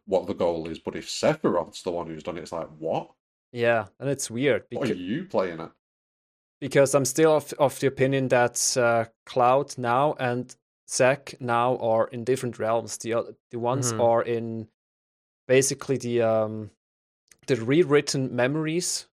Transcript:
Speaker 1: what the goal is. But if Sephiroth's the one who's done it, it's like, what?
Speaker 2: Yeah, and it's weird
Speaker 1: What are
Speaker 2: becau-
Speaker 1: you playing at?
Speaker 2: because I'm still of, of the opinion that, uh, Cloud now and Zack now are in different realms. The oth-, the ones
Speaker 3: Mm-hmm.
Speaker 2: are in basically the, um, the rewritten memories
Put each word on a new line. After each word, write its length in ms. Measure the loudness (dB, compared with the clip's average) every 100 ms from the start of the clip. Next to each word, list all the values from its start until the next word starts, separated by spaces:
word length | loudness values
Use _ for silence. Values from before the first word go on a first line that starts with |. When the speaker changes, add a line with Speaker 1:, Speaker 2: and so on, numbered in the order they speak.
| -2
Speaker 1:
what 200 | -2 -2
the 80 |
goal 360 | -2 0 0 -6
is. 100 | -8
But 160 | -10 -10
if 100 | -10
Sephiroth's 760 | 0 0 2 0 0 -2 -8
the 80 | -6
one 160 | -6 -6
who's 160 | -10
done 140 | -10 -10
it, 60 |
it's 100 | -8
like, 160 | -10 -10 -8
what? 320 | -4 -4 -6 _ _ _ _
Speaker 2:
Yeah, 360 | -2 2 2 -2 -8
and 100 | -4
it's 220 | -4 -6
weird 320 | -2 0 0 -2
Speaker 1:
What 180 | -4 -2
are 40 |
Speaker 2:
becau- 40 | -4 -4
Speaker 1:
you 200 | -6 -2
playing 340 | -2 -2 -6
at? 120 | -12 _ _ _ _ _ _ _ _ -12
Speaker 2:
because 340 | 0 2 4 4
I'm 80 | 2
still 300 | 4 4 4
of, 160 | 0 0
of 180 | 0 2
the 60 | -2
opinion 420 | 2 0 2 2
that, 480 | 4 2 0 -2 2
uh, 280 | 2 2 0 _ -6
Cloud 520 | 2 4 4 0 -6
now 360 | 0 2 2 0
and 380 | -2 -2 -6 -16 _ _ -8
Zack 460 | 2 2 2 -6 -10
now 340 | -2 2 2 0
are 300 | 2 2 2
in 160 | -2
different 340 | -2 -2 -2 -4
realms. 400 | 0 0 -2 -10
The 160 | -4
oth-, 220 | -4 -4 -12 _
the 80 | -4
ones 320 | -2 0 -2
Speaker 3:
Mm-hmm. 100 | 2
Speaker 2:
are 200 | 4 4
in 460 | 2 -4 -4 -8 -10 _ _ _ _ _ _ _ 2
basically 520 | 4 4 -4 -4 -4
the, 240 | 0 0
um, 500 | 2 2 0 -4 -12 _ _ _ _ _ _ _ -4
the 100 | -2
rewritten 760 | 2 2 4 2 2 -4 -4
memories 720 | 0 0 0 -4 -4 -4 -8 -10